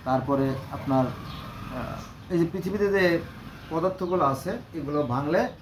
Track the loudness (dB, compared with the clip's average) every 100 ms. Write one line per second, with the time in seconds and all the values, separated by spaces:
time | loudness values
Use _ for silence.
0 | 2 0 2 2 2 0 -6 -6 2 2
1 | 2 -2 -10 -10 -10 -10 -10 -8 -6 -8
2 | -10 -14 0 2 2 0 -2 2 4 6
3 | 4 4 -2 -12 -14 -14 -4 0 0 0
4 | 0 4 4 2 -4 -6 -8 -8 -2 0
5 | 2 0 2 2 2 -4